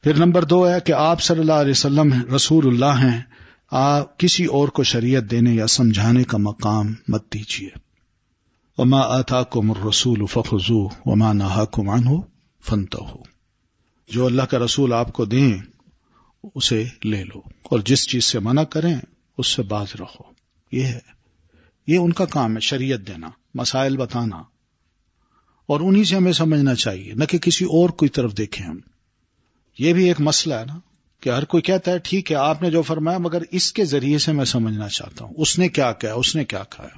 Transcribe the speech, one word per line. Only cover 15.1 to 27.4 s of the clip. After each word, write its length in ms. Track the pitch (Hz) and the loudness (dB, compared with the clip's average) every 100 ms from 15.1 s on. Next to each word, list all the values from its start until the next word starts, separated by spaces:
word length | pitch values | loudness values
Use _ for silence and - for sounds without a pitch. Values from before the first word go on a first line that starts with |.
کو 120 | - | -4
دیں 340 | 110 123 139 98 101 _ _ _ _ _ _ _ 214 | 0 4 4 2 -6 _ _ _ _ _ _ _ -16
اسے 300 | 143 - 113 117 - | -6 -2 -2 -2 -6
لے 200 | 110 104 | -6 -6
لو، 160 | 92 - - - | -8 -16 -20 -20
اور 180 | - 120 | -4 -2
جس 280 | 98 135 - | 2 0 0
چیز 160 | 127 | -2
سے 140 | - 120 | -2 -2
منع 240 | 104 135 | 0 0
کریں 320 | 151 156 165 143 - _ _ - | 0 -2 -2 -2 -6 _ _ -8
اس 80 | 123 | -4
سے 160 | - | -4
باز 240 | 101 104 101 - | -4 -6 -6 -12
رہو۔ 220 | 90 - - _ _ _ _ | -16 -18 -20 _ _ _ _
یہ 100 | 127 | -4
ہے، 160 | 131 120 _ _ _ _ _ _ _ _ - | -4 -6 _ _ _ _ _ _ _ _ 0
یہ 120 | 175 | 2
ان 140 | 175 | 2
کا 120 | 165 | 0
کام 300 | 175 151 117 | -2 0 -2
ہے، 60 | 110 | -2
شریعت 480 | - 139 131 123 98 | -2 -2 -2 -4 -6
دینا، 200 | 90 80 - _ | -16 -16 -20 _
مسائل 420 | 131 120 131 135 135 | -8 -4 -2 -2 -2
بتانا، 460 | 123 123 117 87 - _ _ _ _ _ _ _ _ _ _ _ - | -4 -4 -4 -6 -18 _ _ _ _ _ _ _ _ _ _ _ -4
اور 120 | 147 | -2
انہی 240 | 180 196 | 4 4
سے 120 | 196 190 | 4 2
ہمیں 160 | 185 | 2
سمجھنا 420 | 165 160 151 139 | 2 2 2 2
چاہیے، 400 | 123 120 95 98 | 0 -2 -6 -10
نہ 100 | 107 | -4
کہ 140 | 151 | -2
کسی 260 | 175 | 0